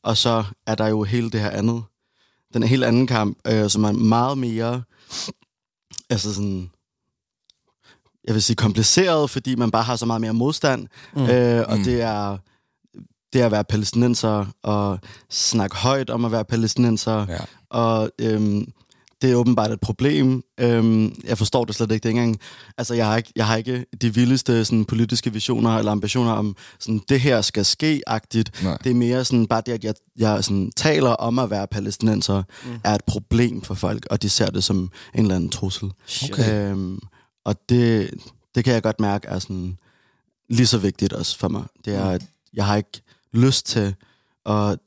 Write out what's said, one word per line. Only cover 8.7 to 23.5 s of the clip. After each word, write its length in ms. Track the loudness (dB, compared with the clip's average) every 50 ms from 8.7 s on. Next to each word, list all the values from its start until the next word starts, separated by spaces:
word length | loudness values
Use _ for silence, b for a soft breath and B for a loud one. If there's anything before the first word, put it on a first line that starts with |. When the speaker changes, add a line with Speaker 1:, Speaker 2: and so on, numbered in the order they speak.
| 2 2 2 4 4 4 4 4 4 2 2 0
Speaker 1:
fordi 260 | -2 -6 -4 -2 -2
man 160 | 0 0 2
bare 120 | 2 0 0
har 120 | 0 -2
så 100 | -2 -2
meget 160 | -2 -2 -2
mere 120 | -2 -2 -2
modstand, 540 | 0 0 0 -2 0 0 0 0 0 -4 -12 B B B B B
Speaker 2:
Mm. 80 | -2 2
Speaker 1:
øh, 400 | 4 4 4 4 4 2 2 2 0
og 80 | 0
Speaker 2:
Mm. 60 | 0 2
Speaker 1:
det 180 | 0 0 0
er, 360 | 0 -2 -2 -2 -4 -4 -6 -8 -12 _ _ _ _ _ _ _ _ _ _ -20 -20 -20 _ _ _ _ 2
det 80 | 2
at 100 | 4 4
være 120 | 4 0 0
palæstinenser, 840 | 0 0 0 0 0 2 2 2 2 2 0 0 0 0 0 -2 -6 -10 _ -4
og 360 | -2 0 0 0 -2 -2 -6 B B B B B B
snakke 460 | -6 -4 -2 0 0 0 0 -2 -4
højt 340 | -2 0 0 2 0 -2 -2
om 160 | -2 -2 -2
at 60 | 0
være 140 | 0 -2 -2
palæstinenser, 800 | -2 -2 0 0 0 2 2 2 2 2 0 0 -2 -2 -2 -2 -4
Speaker 3:
Ja. 80 | -6 -10 -12 B B B B _
Speaker 1:
og, 420 | -2 0 0 2 2 0 -2 -4 _ -4
øhm, 520 | -2 -2 0 2 0 0 0 -2 -4 -6 -12 b b b b b b b _ _
det 100 | 2 2
er 40 | 4
åbenbart 360 | 4 4 4 4 2 2 0
et 80 | -2 -4
problem. 640 | -4 -6 -2 0 0 0 2 4 2 2 2 0 -4 _ _ 0
Øhm, 560 | 2 2 4 4 4 4 4 4 2 0 -2 -8 -6
jeg 140 | -6 -2
forstår 280 | 0 0 0 2 0 0
det 100 | 0 -2
slet 160 | -2 0 0
ikke, 120 | 0 -2 0
det 20 |
er 40 | -2 0
ikke 80 | 0
engang, 180 | 0 0 0 -2 B B B B B B B
altså, 160 | -8 -6 -4 0
jeg 120 | 2 2
har 100 | 2 2
ikke, 140 | 2 0 -4 _
jeg 120 | -2 0
har 80 | 0